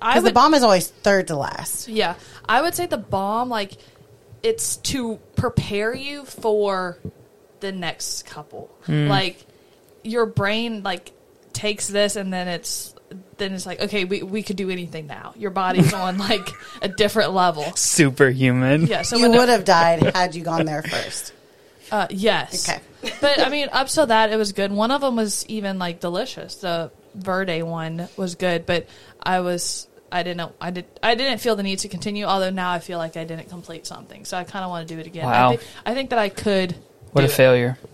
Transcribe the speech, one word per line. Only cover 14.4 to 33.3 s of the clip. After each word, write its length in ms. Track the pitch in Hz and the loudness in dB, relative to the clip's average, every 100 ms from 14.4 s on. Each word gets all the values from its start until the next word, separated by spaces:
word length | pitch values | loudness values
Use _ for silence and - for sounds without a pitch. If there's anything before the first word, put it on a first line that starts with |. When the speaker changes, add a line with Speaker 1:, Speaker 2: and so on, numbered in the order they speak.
Speaker 1:
could 120 | 196 196 | -4 -4
do 140 | 185 | -4
anything 380 | 180 170 160 151 | -4 -8 -10 -12
now." 260 | - - - | -14 -14 -8
Your 160 | 208 | -6
body's 420 | 185 185 185 156 | -2 2 4 4
on, 240 | 196 185 185 | 2 -2 -2
Speaker 3:
<laughs> 0 | |
Speaker 1:
like, 300 | 202 214 - - - - | 0 -2 -2 -14 -16 -8
a 60 | 202 | -4
different 460 | 190 208 214 156 | 0 2 2 2
level. 300 | 190 180 151 147 - | 4 2 2 -4 -2
Speaker 3:
Superhuman. 1120 | - - 143 127 139 127 135 127 131 147 170 | 0 4 4 6 4 6 4 4 4 4 4
Speaker 1:
Yeah, 140 | 180 | 2
so 160 | - 240 | 0 4
Speaker 2:
You 60 | |
Speaker 1:
when 80 | 240 | 8
the 60 | 233 | 8
Speaker 2:
would 100 | 247 | 8
have 160 | 226 185 | 4 6
died 500 | 175 170 165 165 180 | 6 6 6 4 4
had 200 | 180 165 | 0 -2
you 80 | |
gone 220 | 165 165 156 | -4 -2 -2
there 180 | 151 | -4
first. 500 | 160 - - - - - _ _ - _ - | -4 -6 -6 -10 -12 -18 _ _ -20 _ -4
Speaker 1:
Uh, 140 | 214 185 | -2 0
yes. 580 | 196 214 175 139 - - | 0 2 2 0 -4 -4
Speaker 2:
Okay. 100 | - - - 247 - | -6 -10 -12 -10 0
Speaker 1:
But, 180 | 285 277 | 2 4
I 100 | - | 2
mean, 200 | 294 277 | 0 0
up 160 | - 277 | 0 0
till 180 | - 277 | 2 4
that, 240 | 220 220 | 4 4
it 40 | 220 | 2
was 160 | 208 | -2
good. 200 | 196 196 | -2 -2
One 200 | 202 226 | 0 0
of 100 | 277 | 0
them 140 | 277 233 | 0 0
was 300 | 214 - - | 0 -4 -6
even, 320 | 220 196 190 | -6 -4 -4
like, 200 | 175 170 | -6 -4
delicious. 560 | 175 175 254 - 175 - | -4 -4 -6 -8 -14 -10
The 360 | 185 170 160 - _ 208 | -4 -4 -6 -12 _ -10
Verde 480 | 190 185 190 165 | -4 -2 -2 -2
one 440 | 165 165 160 165 175 - | -4 -6 -6 -8 -8 -6
was 180 | 185 170 | -6 -2
good, 300 | 180 170 165 | -2 0 0
but 200 | 175 165 - - - | -2 -4 -14 -20 -8
I 160 | - 185 | -2 0
was, 480 | 180 175 - - - - - | 0 -2 -4 -8 -12 -20 -8
I 100 | 180 | -4
didn't 160 | 175 175 | -4 -6
know, 140 | 165 - | -8 -10
I 80 | 170 | -8
did, 140 | 180 - - | -8 -10 -2
I 140 | 220 240 | 0 2
didn't 240 | 269 214 | 0 -2
feel 160 | 247 208 | 0 0
the 80 | |
need 160 | 196 190 | -2 -4
to 80 | 208 | -6
continue, 360 | 175 214 202 202 | -8 -6 -4 0
although 240 | 190 185 | 0 0
now 200 | 190 180 | -2 -2
I 80 | 175 | -4
feel 180 | 170 175 | -6 -8
like 180 | 165 165 | -8 -8
I 60 | |
didn't 260 | 160 | -10